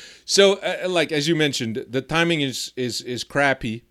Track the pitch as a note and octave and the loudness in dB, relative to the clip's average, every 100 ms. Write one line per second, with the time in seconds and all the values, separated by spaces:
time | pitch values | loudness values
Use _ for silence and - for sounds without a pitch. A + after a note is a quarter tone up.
0 | - - - - G3 G3 E3 E3+ F#3 F3+ | -20 -18 -2 4 4 4 -2 -4 -2 0
1 | D3 D3+ D3 D#3 D3+ C3 A#2 A2+ - B2+ | 0 0 0 2 2 0 -4 -6 -4 -4
2 | C3 D#3+ E3+ E3 C#3 A#2 - - B2 A2 | -2 0 2 2 0 -4 -8 -4 -4 -4
3 | - B2 - C#3+ C#3 C3 B2 A2+ _ | -6 -8 -4 2 2 2 -2 -8 _